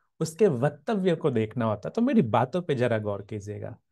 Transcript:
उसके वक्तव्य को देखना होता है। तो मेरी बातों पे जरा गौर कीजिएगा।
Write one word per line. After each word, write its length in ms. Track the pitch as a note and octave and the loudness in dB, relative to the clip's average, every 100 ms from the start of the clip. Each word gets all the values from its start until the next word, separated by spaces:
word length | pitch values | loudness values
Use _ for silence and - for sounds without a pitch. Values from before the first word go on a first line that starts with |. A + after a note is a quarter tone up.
| _ - | _ -6
उसके 280 | D#3+ - G#3 | -6 2 2
वक्तव्य 680 | A#2+ D3 - - G#3 F#3 E3 | 4 0 -2 -4 0 0 0
को 160 | D3+ | 0
देखना 340 | A#2 A2 B2 A2+ | 0 -2 -2 -2
होता 240 | G#2 - | -2 -4
है। 40 | |
तो 80 | - | 0
मेरी 200 | A#3+ A3 | 2 4
बातों 400 | A#2+ A#2 B2 F3+ | 4 2 2 -2
पे 140 | E3+ B2 | -2 0
जरा 220 | A#2+ A2 | 2 0
गौर 240 | G#2 G2+ | -2 -6
कीजिएगा। 540 | G#2 G#2+ G2 G#2 G#2 G#2 _ | -8 -10 -10 -10 -12 -14 _